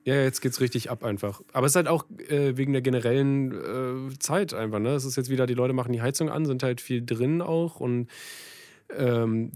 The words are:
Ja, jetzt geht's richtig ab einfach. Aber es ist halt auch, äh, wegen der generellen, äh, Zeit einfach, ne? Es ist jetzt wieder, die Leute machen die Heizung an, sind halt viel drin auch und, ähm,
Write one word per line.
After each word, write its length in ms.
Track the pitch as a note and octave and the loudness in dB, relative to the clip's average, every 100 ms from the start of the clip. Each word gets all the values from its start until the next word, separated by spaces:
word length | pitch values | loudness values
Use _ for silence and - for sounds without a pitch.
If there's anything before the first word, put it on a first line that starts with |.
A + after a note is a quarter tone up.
| C3 | 0
Ja, 100 | C#3 | 4
jetzt 260 | C3 - | 4 2
geht's 180 | C3 A#2+ | -2 0
richtig 280 | B2 A#2+ B2+ | 0 0 -4
ab 120 | A#2 | -4
einfach. 380 | A#2 G2+ G2+ - - | -4 -2 -4 -6 -6
Aber 120 | C3 C3+ | 2 4
es 40 | |
ist 20 | F3 | 4
halt 120 | D#3+ | 4
auch, 180 | E3 - - - | 2 -2 -12 -2
äh, 260 | C#3+ C#3 B2+ | 2 2 2
wegen 160 | C#3 | 0
der 100 | C3+ | 2
generellen, 680 | B2+ B2+ A#2 C3+ C#3 C#3 C3 F#2+ B1+ B2+ B2+ C3 C3+ | 2 2 4 4 4 2 0 -4 -6 -4 -4 -6 -8
äh, 60 | C3+ | -6
Zeit 340 | - F3+ F#3+ | -2 0 0
einfach, 260 | G#2+ A2 G#2 | -2 -2 0
ne? 100 | A#2 | 0
Es 120 | C#3+ C3 | 0 -2
ist 120 | C3 | -2
jetzt 120 | B2 | 0
wieder, 160 | C3 B2 | 2 2
die 80 | B2 | 2
Leute 180 | B2+ | 2
machen 180 | C3 B2 | 2 0
die 100 | A#2 | 0
Heizung 280 | B2 - D#3 | 0 0 -2
an, 160 | D#3 D3+ | 0 -2
sind 180 | B2+ | 0
halt 160 | C3 B2 | -2 -2
viel 220 | - A#2+ A#2+ | -4 -4 -2
drin 360 | A#2 C3 E3 | 0 2 0
auch 380 | E3 E3 E3+ - | 0 0 -2 -2
und, 280 | B2+ B2 A#2 - - - - - - - - - | -2 -2 -4 -10 -18 -16 -18 -20 -20 -20 -10 0
ähm, 560 | B2+ A#2 A2+ A2+ A#2 | 2 4 2 0 -2